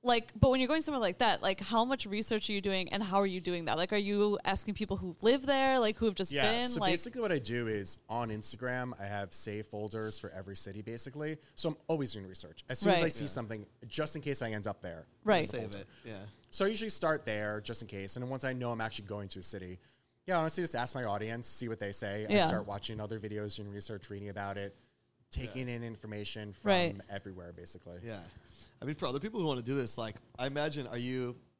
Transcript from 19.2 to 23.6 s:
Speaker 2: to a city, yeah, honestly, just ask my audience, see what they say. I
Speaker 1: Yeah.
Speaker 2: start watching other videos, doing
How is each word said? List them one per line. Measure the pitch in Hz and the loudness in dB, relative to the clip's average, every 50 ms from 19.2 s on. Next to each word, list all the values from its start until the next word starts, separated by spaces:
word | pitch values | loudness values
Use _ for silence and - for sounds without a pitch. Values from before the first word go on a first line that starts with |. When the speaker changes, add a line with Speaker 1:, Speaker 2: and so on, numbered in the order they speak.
| 101 95 | -6 -8
Speaker 2:
to | - 98 | -8 -6
a | 90 | -4
city, | - - 98 92 90 92 92 _ _ _ _ _ _ _ _ _ | -4 -4 -4 -8 -10 -12 -12 _ _ _ _ _ _ _ _ _
yeah, | - 185 170 | 0 2 2
honestly, | 160 160 156 - 175 | 2 2 0 -2 -2
just | 160 - | -2 0
ask | 120 120 123 - | -2 -2 -2 -2
my | 135 123 | -4 -2
audience, | 107 101 104 107 110 117 117 120 | -2 -2 -2 -2 -4 -6 -6 -4
see | - - - 127 117 | -4 -4 -4 -4 -4
what | 113 | -4
they | 110 104 101 | -4 -4 -4
say. | 98 - - 104 98 104 107 | -4 -4 -4 -4 -4 -4 -2
I | 107 202 | 2 4
Speaker 1:
Yeah. | 208 175 | 6 6
Speaker 2:
start | 160 90 90 - | 6 4 0 -2
watching | - 101 101 - - 113 107 | -4 -6 -6 -6 -6 -6 -6
other | 107 101 113 110 | -6 -6 -6 -6
videos, | 104 107 104 104 104 104 101 | -6 -4 -4 -4 -4 -4 -4
doing | - | -6